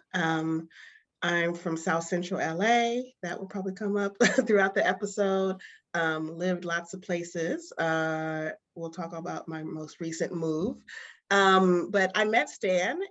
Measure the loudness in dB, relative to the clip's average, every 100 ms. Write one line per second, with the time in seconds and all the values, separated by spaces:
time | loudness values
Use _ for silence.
0 | _ -2 0 0 0 -2 -4 -14 -20 -20
1 | _ _ 0 2 0 -2 -4 -4 0 -2
2 | 0 -2 -2 -2 -2 0 4 4 4 0
3 | -6 _ -8 -8 -8 -6 -6 -4 -2 0
4 | -2 2 4 4 4 4 4 2 0 0
5 | -4 -2 0 2 0 -4 -10 -20 _ -2
6 | 0 -2 -4 -4 -2 -2 -2 -4 -4 -10
7 | -4 -4 -4 -4 -2 -4 -6 -2 0 0
8 | 0 -2 -4 -4 -6 -8 _ -12 -10 -8
9 | -8 -8 -8 -8 -8 -8 -8 -8 -10 -10
10 | -8 -4 -4 -2 -2 -2 -2 -6 -12 -18
11 | -18 -20 0 4 8 8 6 4 2 2
12 | 2 2 2 2 0 -2 0 2 0 -2
13 | -6